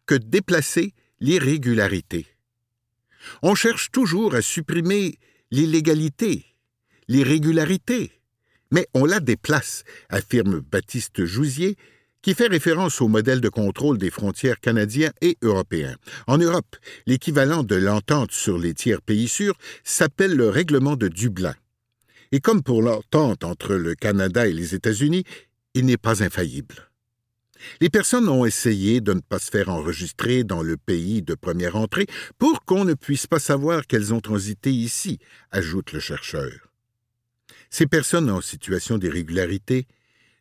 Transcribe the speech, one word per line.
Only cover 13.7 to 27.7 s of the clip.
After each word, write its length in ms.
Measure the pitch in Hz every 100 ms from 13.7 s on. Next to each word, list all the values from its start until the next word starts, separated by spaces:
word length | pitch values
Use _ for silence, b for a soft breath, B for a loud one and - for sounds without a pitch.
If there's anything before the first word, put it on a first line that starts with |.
| - 143 123
des 100 | 92
frontières 500 | - 101 - 131 117
canadiens 540 | - 113 104 123 156 -
et 160 | 170 -
européens. 520 | 117 98 - 85 69 64 B B B
En 120 | 139
Europe, 380 | 170 170 - - B B
l'équivalent 580 | B 131 - 143 135 165
de 120 | 113
l'entente 580 | 95 95 107 - 147 113
sur 240 | - - 87
les 160 | 85
tiers 300 | 80 - 98
pays 260 | - 107 117
sûrs 300 | - 202 - B B
s'appelle 500 | - - 160 - 196
le 140 | 156 117
règlement 480 | 104 175 143 139 143
de 120 | 101
Dublin. 460 | 85 117 92 90 65 _ _ _ _ b b b
Et 80 | 139
comme 220 | - 220
pour 180 | 135 117
l'entente 640 | 117 107 - 156 143 101
entre 300 | 87 87 -
le 200 | 95 82
Canada 520 | 85 107 101 95 101 113
et 80 |
les 200 | 82 85
États-Unis, 500 | 90 107 107 147 180 180 B B _ _
il 100 | 131
n'est 140 | 131 117
pas 260 | 110 107
infaillible. 680 | 98 - 85 64 69 - - _ _ _ _ _ _ _ B